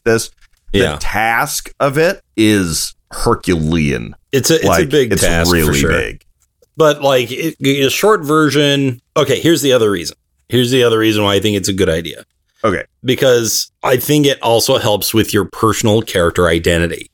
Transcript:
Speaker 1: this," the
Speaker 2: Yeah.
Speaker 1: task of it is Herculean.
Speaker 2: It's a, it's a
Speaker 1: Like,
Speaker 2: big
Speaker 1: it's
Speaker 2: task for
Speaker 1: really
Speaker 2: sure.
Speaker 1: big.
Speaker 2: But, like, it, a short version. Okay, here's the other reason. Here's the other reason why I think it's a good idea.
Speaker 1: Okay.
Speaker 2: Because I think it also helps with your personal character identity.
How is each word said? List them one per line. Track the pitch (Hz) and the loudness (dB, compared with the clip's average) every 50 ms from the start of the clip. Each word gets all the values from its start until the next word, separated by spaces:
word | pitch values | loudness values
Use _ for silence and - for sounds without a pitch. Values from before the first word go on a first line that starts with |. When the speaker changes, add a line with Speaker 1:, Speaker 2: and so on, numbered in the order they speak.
| - | 0
Speaker 1:
this," | 113 113 113 - - - _ _ _ _ _ _ - - | 0 0 0 -2 -6 -14 _ _ _ _ _ _ -4 0
the | 98 | 0
Speaker 2:
Yeah. | 95 78 76 73 | 0 0 -2 -4
Speaker 1:
task | - - - 101 110 113 117 120 143 147 - - - - - _ | -4 -4 -2 -2 -2 0 0 -2 -2 -4 -6 -8 -10 -12 -6 _
of | 127 143 131 147 | -2 -2 0 0
it | 160 175 - - _ _ _ | 0 0 -2 -4 _ _ _
is | - 110 107 107 101 92 85 78 - - - - _ _ _ - | 2 2 4 4 2 2 0 -2 -4 -6 -8 -10 _ _ _ -10
Herculean. | - - 120 117 - - - 90 85 78 78 82 85 78 71 67 60 58 57 - - _ _ - | -4 0 0 0 0 0 -2 -2 0 0 0 0 0 0 0 -2 -4 -6 -10 -16 -18 _ _ -4
Speaker 2:
It's | 135 120 - | -2 0 2
a, | 160 | 0
it's | 160 - | 2 2
a | 98 | 2
Speaker 1:
Like, | 90 - 180 139 | 2 2 0 0
Speaker 2:
big | 139 151 131 113 104 | 2 0 2 2 0
Speaker 1:
it's | 80 - | 0 0
Speaker 2:
task | 90 85 82 85 87 | 0 0 0 0 2
for | 87 | 2
Speaker 1:
really | 85 78 76 73 69 | 2 2 0 0 0
Speaker 2:
sure. | 69 80 | 0 0
Speaker 1:
big. | 80 - 58 53 - - - _ _ _ _ _ _ _ _ _ _ | -2 -2 -4 -6 -10 -14 -20 _ _ _ _ _ _ _ _ _ _
Speaker 2:
But, | 143 160 151 147 147 143 | 0 2 2 2 2 0
like, | 135 135 127 123 107 | 0 2 2 0 -2
it, | 127 - 160 160 151 - 139 | -6 -6 -6 -6 -6 -2 -2
a | 135 139 143 135 131 | 0 0 2 0 -2
short | - - - 208 220 190 156 | -2 0 2 2 2 2 0
version. | 139 151 156 156 147 127 147 147 143 143 139 139 135 127 - _ _ _ | 0 0 2 2 2 2 2 2 2 2 0 0 -2 -4 -6 _ _ _
Okay, | 160 147 123 127 95 | -2 0 0 0 0
here's | 120 151 170 156 147 | 2 2 0 2 2
the | 139 123 | 2 2
other | 127 113 104 | 4 2 2
reason. | 101 87 82 76 - _ _ _ _ _ _ _ | 0 -2 -4 -8 -12 _ _ _ _ _ _ _
Here's | 113 123 123 120 | -2 0 0 2
the | 127 131 120 | 2 2 2
other | 117 113 110 | 2 2 2
reason | 110 110 110 104 104 | 2 2 2 2 2
why | 101 101 | 2 2
I | 98 | 2
think | 95 110 104 | 0 0 -2
it's | 101 90 101 | -2 -2 -4
a | 98 | -2
good | 92 95 90 | 0 0 0
idea. | 80 82 85 78 60 55 - _ _ _ _ _ _ _ - | 0 -2 -4 -8 -12 -14 -20 _ _ _ _ _ _ _ -4
Speaker 1:
Okay. | 110 92 69 - - _ _ - | -2 -2 -4 -6 -12 _ _ -4
Speaker 2:
Because | 123 127 - 139 131 123 120 117 110 - - - - _ _ - | -4 -2 0 2 2 2 2 0 -2 -4 -4 -6 -8 _ _ -2
I | - 131 | -2 -2
think | 123 - - 147 151 147 | -2 0 0 2 2 2
it | 139 131 - - | 2 0 0 -2
also | 117 117 113 - - 135 120 | 0 0 0 2 2 0 0
helps | - 117 104 98 - - - | 0 0 -2 -2 -2 -2 0
with | 113 104 - - | 0 0 2 0
your | 104 95 | -2 -2
personal | 85 - - - 110 101 - - 110 104 113 110 | -2 -4 -2 0 0 0 0 0 0 0 0 0
character | - - 95 87 85 - - 90 82 | -2 -2 0 0 0 0 0 0 2
identity. | 85 85 82 90 87 85 85 85 80 - - - | 0 0 0 0 0 0 0 -2 -4 -8 -12 -20